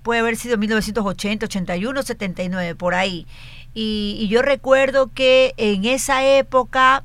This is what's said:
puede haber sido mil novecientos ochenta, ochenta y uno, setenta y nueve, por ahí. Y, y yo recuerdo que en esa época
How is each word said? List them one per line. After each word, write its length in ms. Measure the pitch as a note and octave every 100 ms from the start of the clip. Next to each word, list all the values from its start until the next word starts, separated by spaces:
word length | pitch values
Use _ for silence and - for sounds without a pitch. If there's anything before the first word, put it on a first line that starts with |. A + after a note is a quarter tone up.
puede 200 | A#3 A#3
haber 160 | A3+ A3+
sido 200 | A#3+ A3+
mil 120 | G#3+
novecientos 360 | A3 G3 G#3+ G3+
ochenta, 400 | - G#3 G#3+ A3
ochenta 300 | G3 F3 F3+
y 100 | A3
uno, 160 | C4
setenta 400 | B3+ A#3 G3 E3+
y 80 | F3+
nueve, 240 | F#3 F3
por 220 | E3 F3 F3+
ahí. 320 | G3 F3 - - - - -
Y, 440 | A3 A3 G#3+ G#3 G#3+
y 80 | G#3+
yo 120 | A3+
recuerdo 720 | C4+ C4+ C4 C4 C4+ C4+ C4
que 400 | - C4 C4 B3+ -
en 260 | G#3+ G3+
esa 420 | G#3+ C4 - C4+ C4+
época 760 | C4+ C4 C4 A#3+ C4 C4 C4+